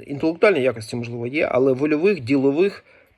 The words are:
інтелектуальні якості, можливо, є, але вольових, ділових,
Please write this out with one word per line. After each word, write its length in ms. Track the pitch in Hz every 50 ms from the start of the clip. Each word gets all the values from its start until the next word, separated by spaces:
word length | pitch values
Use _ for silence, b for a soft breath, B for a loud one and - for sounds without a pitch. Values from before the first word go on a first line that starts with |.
| -
інтелектуальні 540 | - 143 135 160 160 170 - 233 208 185 139
якості, 340 | 123 131 113 117 110 - 131
можливо, 320 | 120 120 120 120 117 120
є, 220 | 123 139 160 - -
але 220 | - 127 135 135 127
вольових, 460 | 127 147 151 151 147 170 208 202 151
ділових, 680 | 120 110 143 139 131 139 139 160 196 202 - - b b b b b b b